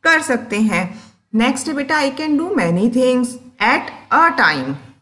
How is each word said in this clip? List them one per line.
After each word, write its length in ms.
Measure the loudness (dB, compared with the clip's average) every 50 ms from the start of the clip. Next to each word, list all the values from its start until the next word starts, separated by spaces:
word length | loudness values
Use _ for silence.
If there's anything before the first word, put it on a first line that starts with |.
| _
कर 180 | 4 2 2
सकते 380 | 2 0 -2 -2 -2 -4 -2 0
हैं। 440 | 0 2 2 0 -2 -4 -8 -14 -20 -20 _ _ _ _ 0
नेक्स्ट 360 | 0 2 2 0 -2 -4 -6
बेटा, 240 | -6 -6 -4 -2 -2
"I 160 | 0 0 -2
can 180 | -2 -4 -2 0 0 0
do 80 | 0 0
many 380 | -2 0 0 0 0 2 0 2
things 380 | 2 2 2 2 2 2 0 -2 -6 -12 -18 -20 _ _
at 200 | 0 2 2 0 -2 -6 -14 -16 -8 -2 2
a 180 | 4 4 2
time।" 420 | 2 2 2 2 2 0 -4 -6 -8 -10 -10 -20 -20 _